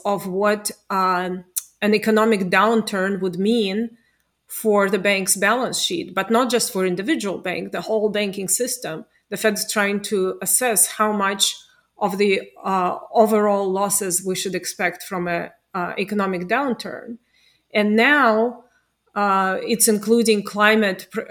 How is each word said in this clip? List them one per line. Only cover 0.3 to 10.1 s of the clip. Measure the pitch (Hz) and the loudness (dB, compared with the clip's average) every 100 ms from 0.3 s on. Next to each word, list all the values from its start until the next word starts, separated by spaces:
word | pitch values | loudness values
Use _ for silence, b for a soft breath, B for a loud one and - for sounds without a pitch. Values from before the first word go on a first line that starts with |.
| 185 208 208 208 - _ | 0 0 2 -2 -6 _
um, | 190 185 180 180 185 - - - _ | 0 2 0 -2 -6 -8 -12 -12 _
an | 208 | 0
economic | 214 214 214 220 208 185 | 2 4 4 4 2 2
downturn | 190 208 226 220 196 190 196 | 4 4 2 0 -2 -2 -2
would | 185 170 | -4 -2
mean | 202 233 196 202 233 233 b b b b _ | 0 2 0 -2 -4 -8 b b b b _
for | - 220 202 196 | -4 2 2 2
the | 196 | 0
bank's | 202 196 190 196 | 0 0 0 0
balance | 202 240 233 165 | 2 2 -2 -4
sheet, | - 180 185 | -4 -4 -4
but | 185 190 | -4 0
not | 226 254 | 2 2
just | 233 - | 0 0
for | 190 | -2
individual | 185 180 208 294 202 175 | -2 -2 -2 -2 -2 -6
bank, | 185 - 196 | -6 -6 -6
the | 185 | -8
whole | 170 220 208 | -2 0 0
banking | 202 202 196 185 | 0 -4 -4 -4
system. | - 247 - - 160 - _ _ | -2 -2 -6 -8 -10 -14 _ _
The | 202 | -2
Fed's | 220 202 - | 0 0 -2
trying | 214 202 202 | -2 0 -2
to | 202 | -2